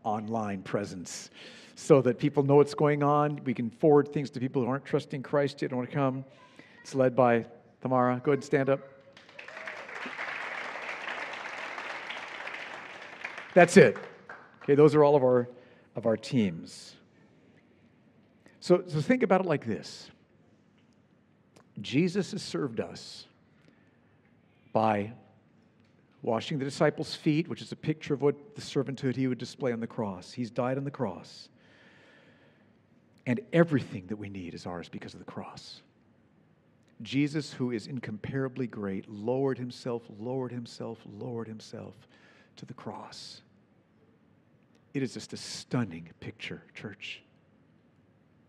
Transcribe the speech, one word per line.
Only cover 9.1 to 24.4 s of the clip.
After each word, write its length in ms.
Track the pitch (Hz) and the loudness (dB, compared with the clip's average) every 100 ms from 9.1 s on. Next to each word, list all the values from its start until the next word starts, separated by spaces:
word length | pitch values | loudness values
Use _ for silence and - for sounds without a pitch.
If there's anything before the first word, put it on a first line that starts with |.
| - - - - - - - - - - - - - - - - - - - - - - - - - - - - - - - - - - - - - - - - - - - - | -20 -20 -20 -18 -14 -12 -12 -12 -12 -10 -8 -8 -8 -8 -8 -8 -8 -10 -8 -8 -8 -8 -10 -10 -10 -10 -10 -10 -10 -10 -12 -12 -12 -12 -12 -12 -14 -16 -16 -18 -14 -12 -12 2
That's 220 | - 170 196 | 8 10 12
it. 200 | 135 98 - - - - - - | 10 8 -4 -16 -18 -18 -20 -8
Okay, 140 | - 143 | 4 8
those 180 | 151 | 8
are 80 | 147 | 8
all 140 | 147 147 | 8 8
of 80 | |
our, 240 | 127 127 120 - - - _ - | 6 4 2 -6 -20 -20 _ -4
of 100 | 117 | 0
our 100 | 110 | 0
teams. 800 | - 131 104 82 - - - - _ _ _ _ _ _ _ _ _ _ _ _ _ _ _ _ | 0 2 2 0 -10 -18 -20 -20 _ _ _ _ _ _ _ _ _ _ _ _ _ _ _ _
So, 240 | - 180 - | 4 4 4
so 140 | 156 | 0
think 240 | 147 254 | 2 4
about 160 | 226 185 | 4 4
it 80 | 190 | 4
like 180 | 143 117 | 0 -2
this. 420 | 98 - - - - _ _ _ _ _ _ _ _ _ _ _ _ _ _ _ - | -6 -8 -16 -20 -20 _ _ _ _ _ _ _ _ _ _ _ _ _ _ _ -14
Jesus 500 | 101 117 180 185 185 | -2 2 2 0 -4
has 120 | 202 | -6
served 340 | - 170 151 110 | -6 -4 -4 -4
us 480 | 87 92 - - - _ _ _ _ _ _ _ _ _ _ _ | -6 -10 -16 -18 -20 _ _ _ _ _ _ _ _ _ _ _